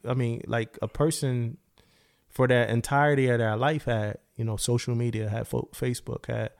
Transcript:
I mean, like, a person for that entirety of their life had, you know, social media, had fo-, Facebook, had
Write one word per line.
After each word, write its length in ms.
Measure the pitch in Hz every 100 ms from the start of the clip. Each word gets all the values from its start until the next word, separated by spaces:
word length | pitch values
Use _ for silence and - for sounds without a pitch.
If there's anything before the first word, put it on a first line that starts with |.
I 120 | -
mean, 260 | 131 120 117 -
like, 320 | 117 113 -
a 60 | 104
person 680 | - 156 156 135 123 117 - _ _ _ _ _ _ _
for 200 | - 127
that 240 | 123 110
entirety 560 | 117 - 143 147 139 127
of 100 | 120
their 180 | 113
life 300 | 107 139 156
had, 320 | 123 113 104 - _
you 80 | -
know, 140 | 113 107
social 380 | - 120 -
media, 340 | 117 120 110 107
had 180 | 113 113
fo-, 220 | 120 -
Facebook, 520 | - 127 123 - 117
had 260 | - 117 110